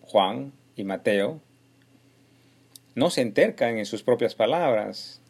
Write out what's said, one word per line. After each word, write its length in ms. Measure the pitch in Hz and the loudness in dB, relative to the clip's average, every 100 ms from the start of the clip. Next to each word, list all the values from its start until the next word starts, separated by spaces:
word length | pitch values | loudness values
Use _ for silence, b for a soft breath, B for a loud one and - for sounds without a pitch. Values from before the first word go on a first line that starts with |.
Juan 500 | - 104 95 123 139 - _ - | 0 2 2 -2 -10 -16 _ -10
y 80 | |
Mateo 560 | 98 95 117 101 107 160 - _ _ _ _ _ _ b b b b b b - _ - | -6 -4 0 0 0 -6 -16 _ _ _ _ _ _ b b b b b b -20 _ -2
no 160 | 170 | 0
se 100 | 156 | 2
entercan 560 | 117 104 208 - 117 113 | 0 2 2 2 -2 -2
en 80 | 101 | -6
sus 160 | 107 | -4
propias 320 | - 120 117 | 0 0 0
palabras, 880 | - 113 165 156 110 104 101 - - | 0 0 2 2 0 -2 -8 -16 -20